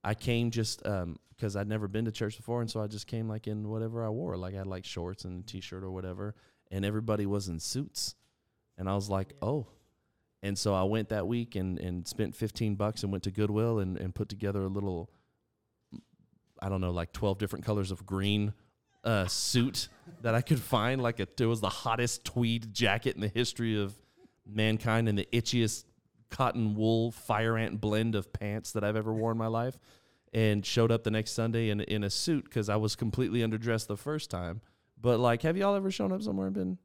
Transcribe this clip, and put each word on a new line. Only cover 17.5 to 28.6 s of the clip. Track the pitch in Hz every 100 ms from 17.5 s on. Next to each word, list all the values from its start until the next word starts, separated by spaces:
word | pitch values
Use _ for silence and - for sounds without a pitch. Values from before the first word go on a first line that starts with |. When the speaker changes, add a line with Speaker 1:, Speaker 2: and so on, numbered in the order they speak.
| -
Speaker 1:
colors | - 104 95
of | 92
green, | 98 95 98 104 104 - _ _ _ _
uh, | - 107 92
suit | - - 123 123 - - - - -
that | 117
I | 113
could | 131 143
find. | - 120 113 131
Like, | 120 113
a, | 95 -
it | 113
was | 117
the | 104
hottest | - 120 117 120 -
tweed | - 123 117 117 113
jacket | 101 113 104 135
in | -
the | 104
history | 113 123 - 117 107
of | 101 104 _ _ - _
mankind | - 104 110 110 117 113 113
and | 104
the | -
itchiest | 117 117 123 113 - - _ _ _ _
cotton | - 127 123 110
wool | 104 110 113 117
fire | - - 107 113 113
ant | 113 107
blend | 107 107 113 107
of | 95
pants | - 104 107